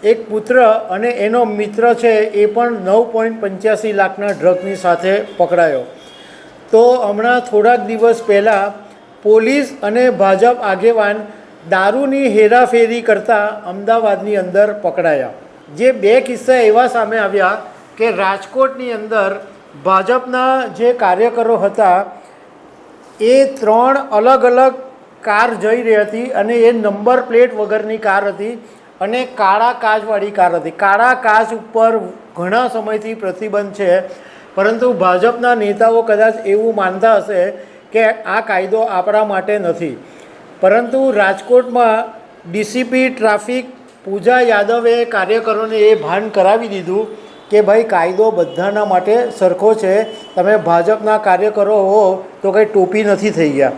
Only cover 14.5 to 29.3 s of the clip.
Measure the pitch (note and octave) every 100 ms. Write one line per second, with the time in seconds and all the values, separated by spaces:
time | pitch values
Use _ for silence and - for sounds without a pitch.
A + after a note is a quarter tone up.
14.5 | F#3 G#3 G#3 F3 F#3 E3 D3 B2 A#2 -
15.5 | - - D3 B3 A#3 G3 B3 B3+ A#3+ -
16.5 | B3+ A3 G#3+ B3 B3 G#3+ A3+ G3+ G3 F#3
17.5 | G#3+ - - - - A3 F#3 F#3+ G3 -
18.5 | B3+ C4 C4 B3 A3+ G#3+ A3 G3 G3 -
19.5 | - - C#3+ C#3+ F#3+ F#3+ B3 B3+ B3+ B3+
20.5 | C4 A#3+ E3+ A#3 A#3+ G#3 F#3 A#3 A#3 A3+
21.5 | A3 G3 G3 G3+ F3+ G3+ - - - -
22.5 | - - - - - - - A3 C4 C4+
23.5 | C4+ G#3+ A3 B3+ C#4 C4+ G#3+ A3+ C4 B3
24.5 | B3 C4 B3+ - - - - - G#3 A#3
25.5 | A3 G#3 A#3 A#3 G#3+ G#3 A3 B3 G3 G#3
26.5 | A#3+ A3+ A#3 G#3 G3+ G#3+ B3+ A#3 A3+ B3
27.5 | G#3+ G#3 G#3+ G#3+ A3 A3 G3 G3+ F3 G#3
28.5 | A#3+ - - - - G3 A#3+ B3+